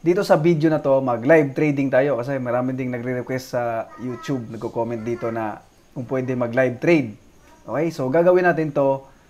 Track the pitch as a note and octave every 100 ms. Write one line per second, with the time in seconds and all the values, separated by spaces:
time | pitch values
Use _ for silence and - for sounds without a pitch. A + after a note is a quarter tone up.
0 | D#3 F3+ G3+ F3 E3 E3 D#3+ D3+ C#3 C3+
1 | C3 A#2 B2 D#3+ C#3 C3 D3+ C#3 C#3 B2+
2 | C#3+ A#2+ B2 C#3 B2 A#2+ B2+ C3 B2+ B2
3 | B2 B2+ A#2+ C3 - B2+ A#2+ A2+ G#2+ -
4 | B2 A#2 - C3+ A2+ A2+ A#2 B2 A#2 A#2
5 | A2 A#2 A#2 A2+ A2 - _ _ _ -
6 | A#2+ C3 B2+ B2+ A#2+ A#2+ G2+ A2+ D#3 E3
7 | A#2 G#2 _ _ - - - B2 E3 D#3
8 | C3 D3+ F3 F3+ F3 D#3+ D#3 C#3+ C#3 C3+
9 | - _ _